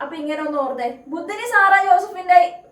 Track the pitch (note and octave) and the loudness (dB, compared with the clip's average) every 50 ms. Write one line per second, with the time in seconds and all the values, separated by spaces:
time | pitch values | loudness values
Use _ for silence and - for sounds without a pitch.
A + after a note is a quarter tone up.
0 | - - E4 D#4 D4 D4 D4+ D4+ D#4 D4 D4 C#4+ C4+ C4 C4+ B3 A#3+ B3 C4 - | -14 -12 -10 -10 -8 -8 -8 -6 -6 -6 -4 -4 -4 -6 -6 -6 -6 -8 -8 -10
1 | - - D4+ E4+ E4+ G4+ G#4 G#4+ A#4+ A#4+ G#4+ G4+ G4 G4 G4 G4 G4 F#4+ F4+ F4+ | -14 -12 -12 -10 -10 -10 -10 -10 -6 -2 2 2 4 4 4 4 4 4 4 2
2 | G4+ - F#4 F#4 F#4 F4+ F4+ F4 F4 F4 - - - - | 2 -2 -6 -4 2 4 6 6 6 4 0 -10 -20 -14